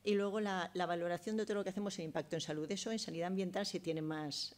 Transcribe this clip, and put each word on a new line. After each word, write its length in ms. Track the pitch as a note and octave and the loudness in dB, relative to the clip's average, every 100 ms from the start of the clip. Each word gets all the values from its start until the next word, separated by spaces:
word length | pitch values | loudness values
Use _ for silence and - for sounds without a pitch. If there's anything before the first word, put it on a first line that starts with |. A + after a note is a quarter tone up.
Y 100 | G#3 | 2
luego 240 | G3+ G3+ G#3+ | 4 4 2
la, 320 | G#3 F#3 E3+ | 0 0 0
la 140 | F#3 F3 | 0 2
valoración 500 | F3 E3+ F3 A3 G#3+ | 2 2 0 0 0
de 80 | |
todo 120 | G#3+ G#3 | 2 0
lo 80 | |
que 60 | F#3+ | 0
hacemos 280 | F#3+ G3+ G3 | -2 -2 -2
en 60 | |
impacto 320 | D#3+ D#3+ D3+ E3 | -2 -2 0 -2
en 40 | |
salud. 300 | D#3+ D3+ D3+ | 0 -2 0
Eso 220 | G3 A3+ | -2 -2
en 80 | A3+ | -2
sanidad 260 | F#3 E3 F3 | -2 -2 0
ambiental 400 | F#3+ F#3 G3 G3+ | 0 0 0 0
se 140 | E3+ | -2
tiene 220 | D#3+ D#3+ | 0 0
más, 520 | D#3 D#3 D3+ - - | 0 -2 -2 -2 -4